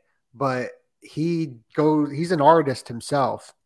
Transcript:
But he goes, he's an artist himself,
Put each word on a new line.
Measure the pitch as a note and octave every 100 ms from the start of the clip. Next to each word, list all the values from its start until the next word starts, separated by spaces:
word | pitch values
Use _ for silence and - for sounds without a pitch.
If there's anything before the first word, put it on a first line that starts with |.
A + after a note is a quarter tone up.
| _ _ _
But | A#2 C3+ B2+ A#2 - _ _
he | - - E3 E3+ D#3 A#2 _
goes, | - D3+ D#3 D3
he's | C#3 E3+
an | F3
artist | C#3+ E3 C#3+ B2 -
himself, | A#2 - C#3+ B2 G#2 - _